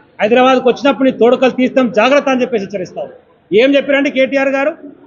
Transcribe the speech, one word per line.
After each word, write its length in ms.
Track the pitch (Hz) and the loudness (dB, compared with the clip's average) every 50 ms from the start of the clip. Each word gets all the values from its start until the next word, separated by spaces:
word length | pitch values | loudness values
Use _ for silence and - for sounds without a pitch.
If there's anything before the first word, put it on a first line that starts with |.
| - _ _ - | -20 _ _ -4
హైదరాబాద్కు 480 | 196 214 247 254 254 262 262 254 - 247 | -2 0 2 2 4 4 2 2 2 0
వచ్చినప్పుడు 400 | 233 - 226 277 226 196 262 262 | -2 0 0 -2 0 2 0 -2
నీ 80 | - - | 0 2
తోడుకలు 320 | 220 247 254 247 269 247 | 2 2 2 2 0 0
తీస్తాం 420 | - 254 254 247 - 269 254 220 | 0 0 -2 0 0 0 0 0
జాగ్రత్త 380 | 165 214 220 254 285 285 - 269 | 0 0 2 2 2 0 0 0
అని 120 | 262 247 | -2 -2
చెప్పేసి 240 | 247 - 233 208 196 | -2 -2 -4 -6 -6
హెచ్చరిస్తావు. 420 | 185 202 190 175 - - 165 143 131 - - _ _ _ _ _ _ 165 | -6 -8 -10 -10 -10 -12 -12 -14 -14 -16 -20 _ _ _ _ _ _ 2
ఏం 200 | 208 254 277 277 | 2 4 4 2
చెప్పారంటే 340 | 277 269 277 277 277 285 294 | 0 0 0 0 0 0 -2
కేటీఆర్ 400 | - 262 262 - 277 269 269 277 | 0 -2 -2 0 0 -2 -2 0
గారు, 260 | 269 269 277 302 330 - - - - - - | -2 -2 -2 -4 -4 -6 -14 -20 -20 -20 -20